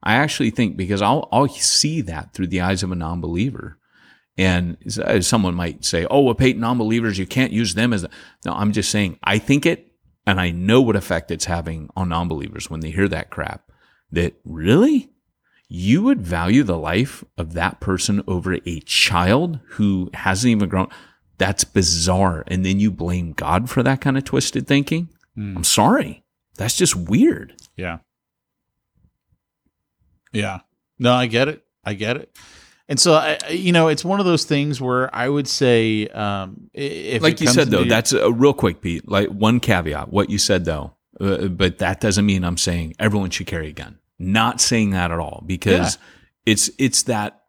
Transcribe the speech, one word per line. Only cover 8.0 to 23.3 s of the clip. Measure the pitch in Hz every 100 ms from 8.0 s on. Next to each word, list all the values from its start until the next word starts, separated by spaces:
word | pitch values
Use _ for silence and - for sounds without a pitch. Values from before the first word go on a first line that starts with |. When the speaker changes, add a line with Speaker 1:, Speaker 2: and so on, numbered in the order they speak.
Speaker 1:
a," | 82 - - _
no, | -
I'm | - 104
just | 104 98
saying, | 107 98 -
I | - 104
think | - 143
it, | 160 170 _ _ _ _ -
and | 95
I | 87
know | 85 92 123
what | 123 98
effect | - 85 -
it's | 82 -
having | 87 82 80 76 -
on | 90
non-believers | 85 87 80 - - -
when | 80
they | 80
hear | 80 98
that | 80 -
crap, | - 71 - _ _ _ _ _
that, | 82 85 -
"Really? | - 78 82 143 262 294 - _ _ _ _ _ _
You | 87 95 143
would | 240 277
value | 90 85 85 120
the | 120 82
life | 76 90 135 - - -
of | 80
that | 85 87 -
person | - 92 - 101 -
over | 92 92 90 -
a | 82
child | - - - 87 90 123 175 151 -
who | - 104 95 92
hasn't | - 98 95 123
even | 110 101
grown?" | 92 92 - - _ _ _
That's | 95 101
bizarre. | - - 87 85 85 92 95 82 -
And | 92 95
then | 98
you | 107
blame | 92 87 90 85